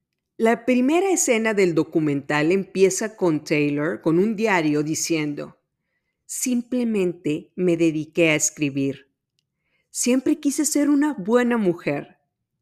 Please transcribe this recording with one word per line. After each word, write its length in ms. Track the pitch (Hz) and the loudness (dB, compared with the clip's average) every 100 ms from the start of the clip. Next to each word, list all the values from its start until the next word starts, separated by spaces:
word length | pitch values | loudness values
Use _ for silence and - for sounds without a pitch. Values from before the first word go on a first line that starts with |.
| _ _ _ - | _ _ _ -2
La 300 | 226 233 233 | 0 2 2
primera 440 | 247 254 339 392 | 2 2 2 2
escena 440 | 370 - 220 220 | 0 0 0 0
del 200 | 208 185 | 2 2
documental 800 | 160 151 170 151 143 135 147 156 | 2 0 0 0 -2 -2 0 2
empieza 640 | 196 190 190 190 185 220 - | 0 -2 2 2 2 -6 -2
con 300 | 180 151 151 | -2 0 0
Taylor 560 | 151 147 143 151 214 | 0 0 -2 -4 -4
con 180 | 165 170 | 0 2
un 160 | 208 202 | 0 0
diario 480 | 220 185 151 147 | 0 0 0 0
diciendo, 720 | 151 156 - 165 147 143 151 - _ _ _ _ _ _ - | -2 -4 -2 -2 -4 -6 -12 -16 _ _ _ _ _ _ -16
"Simplemente 1300 | - 262 240 240 254 240 208 180 170 147 156 - - | -8 -4 -4 -2 -2 -2 0 -2 -2 -4 -4 -6 -2
me 220 | 180 165 | 0 2
dediqué 540 | 165 156 151 - 165 | 2 0 -4 0 2
a 40 | 151 | 2
escribir. 720 | - - 147 139 139 135 _ _ _ _ _ _ _ _ _ | 0 -2 -4 -2 -4 -4 _ _ _ _ _ _ _ _ _
Siempre 520 | - 240 262 302 302 | -4 0 0 0 -2
quise 240 | 285 285 294 | -2 -2 0
ser 240 | 285 285 | 0 2
una 240 | 285 294 | 2 0
buena 420 | 202 185 240 240 240 | -2 0 2 2 0
mujer 600 | 190 170 - 143 - _ _ _ _ _ | 0 -2 -4 -6 -8 _ _ _ _ _